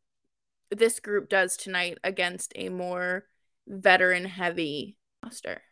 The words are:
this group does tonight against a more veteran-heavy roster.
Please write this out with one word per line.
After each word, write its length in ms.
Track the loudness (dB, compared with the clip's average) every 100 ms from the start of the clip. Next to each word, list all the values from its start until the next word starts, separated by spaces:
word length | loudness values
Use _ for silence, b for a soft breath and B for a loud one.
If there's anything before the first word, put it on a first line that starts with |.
| _ _ _ _ _ _ -10
this 300 | 2 2 2
group 300 | -2 -2 2
does 280 | 2 2 -2
tonight 400 | -4 -2 -2 -4
against 500 | -4 -2 -2 -2 -8 -8
a 140 | -6
more 560 | -4 -4 -2 -2 -4 -6 _ _ _ -14
veteran-heavy 1300 | 2 6 8 6 2 -2 -4 -2 -2 -2 -4 -8 -14 _ _
roster. 380 | -16 -12 -10 -10 -14